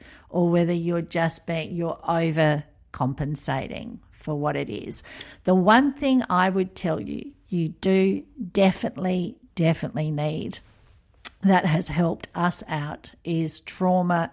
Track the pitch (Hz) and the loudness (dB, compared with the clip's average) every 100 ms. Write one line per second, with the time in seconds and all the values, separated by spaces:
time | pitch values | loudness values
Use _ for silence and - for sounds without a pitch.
0 | - - - 180 175 175 170 170 170 170 | -20 -20 -6 0 2 4 2 0 0 -2
1 | 170 170 165 - - 165 156 170 165 - | -2 -2 -2 -2 -6 -6 -4 -4 -4 -4
2 | - 170 165 156 151 151 - _ _ - | -2 0 2 2 2 2 -4 _ _ -4
3 | 131 139 143 151 - 135 - - - - | -2 -2 -4 -4 -4 -4 -4 -10 -12 -14
4 | _ - - 147 147 143 143 104 - - | _ -12 -6 -2 -2 -2 -4 -8 -8 -12
5 | - - - - - 185 180 233 285 277 | -12 -18 -20 -4 2 4 6 6 4 0
6 | 277 262 - 180 190 190 185 - 175 160 | 2 2 2 2 2 2 -2 -4 -4 -2
7 | - - 285 - - 175 160 - 190 190 | -4 -8 -10 -18 -4 -2 -2 -2 2 4
8 | 190 196 - - 180 202 190 - - - | 4 0 -6 -12 -4 2 2 2 -4 -4
9 | 185 180 170 - - - 165 156 151 - | -2 -2 -4 -8 -10 0 0 0 -4 -4
10 | 156 147 151 156 - - - _ _ _ | -4 -2 -4 -4 -8 -10 -14 _ _ _
11 | _ _ - - 196 180 175 156 - 147 | _ _ -20 0 4 4 4 0 0 0
12 | 165 - - - 175 - - 156 147 - | 0 -2 -8 -2 -2 -2 -6 -6 -6 -10
13 | - - - 165 160 - - - 185 180 | -16 -12 -4 -2 -2 -6 -10 -2 2 2
14 | 175 170 165 | 2 0 -2